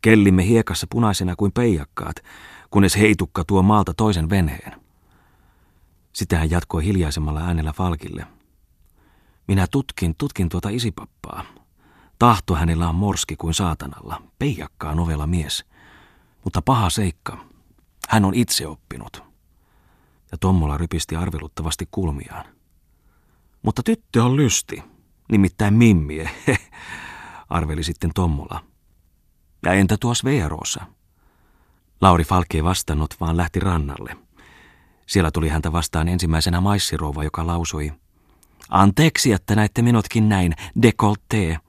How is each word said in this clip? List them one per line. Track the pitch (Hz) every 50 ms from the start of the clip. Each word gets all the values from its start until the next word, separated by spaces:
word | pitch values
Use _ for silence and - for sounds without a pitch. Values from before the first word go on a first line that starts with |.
Kellimme | - 113 113 107 101 98 92 92 87
hiekassa | 98 117 113 107 - 85 - - -
punaisena | - 117 120 107 98 - 98 90 90
kuin | - 101 101
peijakkaat, | - 123 123 117 98 78 71 - _ - - - - - _ - - - - - - - - _
kunnes | - 104 98 92 -
Heitukka | 101 107 107 107 82 95 82 _ - 85
tuo | - 101 95
maalta | 92 98 107 107 95 - 82
toisen | - 110 107 101 87 80 80
veneen." | 98 98 87 76 69 - - - - - _ _ _ _ _ _ _ _ _ _ _ _ _ _ _ _ _ _ _ _ _ _ _ _ _ _
Sitä | _ - 104 - 90 80
hän | 80 80
jatkoi | 82 87 - - - 82 78
hiljaisemmalla | 101 101 92 87 76 71 82 76 76 76 76
äänellä | 82 87 87 80 76 78
Falkille. | 73 - 95 90 85 78 - - - - - - _ _ _ _ _ _ _ _ _ _ _ _ _ _ _ _ _ _ _ _ _ _ _ -
"Minä | 98 98 92 -
tutkin, | - 139 135 - - - 95 85 80 _
tutkin | 143 143 - - 92 82
tuota | - 90 - 101
isipappaa. | 104 127 117 110 - - - - _ _ - - - - - - - - _ _ _ _ _ _ _ _ _ _ _ _
Tahto | 117 123 113 92 - - 90
hänellä | 76 85 82 82 82 85 85
on | 82
morski | 85 101 104 90 - - - 80
kuin | - - 82 80
saatanalla, | - 101 85 78 - 76 69 69 - - - - - - _ _ _
peijakkaan | 131 143 117 85 80 73 _ _ - 78 78 80
ovela | 85 82 80 76 76
mies. | 78 87 87 76 71 - - - _ _ _ - - - - _ _ _ _ _ _ _ _ _
Mutta | 92 - -
paha | - - 135 120 110 87
seikka, | - - 104 90 - _ _ - - - - _ _ _ _ _ _ _ _ _ _ _ - -
hän | - 110 101
on | 98 98
itse | 120 117 - - - 87
oppinut." | 76 76 - _ _ - 64 - - - - - _ _ _ _ _ _ _ _ _ _ _ _ _ _ _ _ _ _ _ _ _
Ja | - 80
Tommola | - 92 95 90 78 73 71 71
rypisti | 85 82 - 82 - - 80
arveluttavasti | 80 90 90 80 78 76 76 _ - 80 78 76 - 92 -
kulmiaan. | - - 95 82 73 69 - - - - - - _ _ _ _ _ _ _ _ _ _ _ _ _ _ _ _ _ _ _ _ _ _ -
"Mutta | 107 - -
tyttö | 127 - 226 - _ _ - 117 117
on | 123 131
lysti, | 139 151 117 - - - - - - - - _ _ _ _ _ _ _ _
nimittäin | 110 104 98 90 - _ 107 101 104
Mimmi", | 113 120 113 101 85 76 71 76 78 80 76 - - - - 131 - - _ - - -
<laughs> | - - - - - - - - - - - - _
arveli | - 85 78 76 76 73
sitten | 76 80 80 - - 85 -
Tommola. | - 92 82 76 71 - - - - - _ _ _ _ _ _ _ _ _ _ _ _ _ _ _ _ _ _ _
"Ja | - 85
entä | 92 95 98 87 107 101
tuo | - 120 120
Svearosa?" | - - 131 143 139 85 76 78 - - - - - - - _ _ _ _ _ _ _ _ _ _ _ _ _ _ _ _ _ _ _ _ _ _
Lauri | - 95 90 85 80
Falk | - 92 90 85 - -
ei | 80 76
vastannut, | 87 92 - - - 80 73 76 76 - _
vaan | 85 82 82
lähti | 85 87 82 - 92
rannalle. | 87 95 90 82 71 69 71 - - - - - _ _ _ _ - - - - - _ _ _ _ _ _ _ _
Siellä | - - 101 87 78
tuli | 76 82 80 78
häntä | 73 80 73 82
vastaan | 76 85 80 - - 82 78 85
ensimmäisenä | 90 90 87 80 80 80 - 90 87 87
maissirouva, | 92 101 101 101 - - - - 78 76 71 76 76
joka | 78 - - 82
lausui, | 85 85 85 82 - - 76 76 73 73 _ _ _ _ _ _ _ _ _ _ _ _ _ - -
"Anteeksi, | - 95 98 101 95 - 156 160 - - - 135
että | 104 92 _ - 104
näette | 107 107 104 _ -
minutkin | 117 120 120 113 101 - - 117 107 107
näin, | 104 95 92 87 78 - - - - - 120
décolleté. | 117 - - - 104 104 - _ _ - 107 95 80 82 80 _